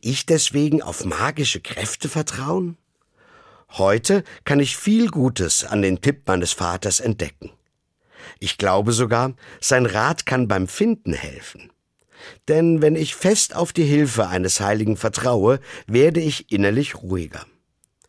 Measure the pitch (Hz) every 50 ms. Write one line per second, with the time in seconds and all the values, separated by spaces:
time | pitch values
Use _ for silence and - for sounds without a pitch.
0 | - 117 135 - - - 160 151 - - - 143 147 151 151 151 - - - -
1 | - 92 85 - 117 143 156 156 135 - - 90 - - - - 101 - - -
2 | - 143 - 156 151 - - 123 135 151 175 190 180 170 165 - _ _ _ _
3 | _ _ _ _ _ _ _ _ _ _ _ _ _ _ - - 95 98 104 117
4 | - - 196 196 - - - - - - 143 143 139 127 - - - 202 214 226
5 | 240 190 165 156 127 127 120 - 87 78 - - - - 107 104 98 95 92 90
6 | - 139 143 - - - 92 90 87 - - - 90 87 87 90 - 101 - -
7 | 127 113 101 - 82 69 - - - - - _ _ _ _ _ _ _ _ _
8 | _ _ _ - - - - - 98 90 - - 101 95 92 101 104 117 113 113
9 | 127 107 117 117 127 131 127 - - - - - - - 135 127 123 113 92 107
10 | 117 147 170 - - - 131 127 123 101 101 95 95 - - - 202 233 220 -
11 | - 90 73 67 73 71 65 - - - - - - - _ _ _ _ _ _
12 | _ _ _ - - - - _ _ - 156 160 165 170 165 156 156 151 160 160
13 | 156 - - - - 185 214 - - - - - 170 - - 175 156 143 147 147
14 | 147 131 110 113 101 90 92 90 90 92 - - 101 101 104 107 107 110 107 -
15 | - 110 - - 123 127 123 104 95 117 135 139 - - - - - - 110 123
16 | 143 170 156 170 160 151 131 - - - 107 98 101 101 110 135 147 - - -
17 | - 90 92 90 80 78 - - - - _ _ _ _ _ _ _ _ _ _
18 | _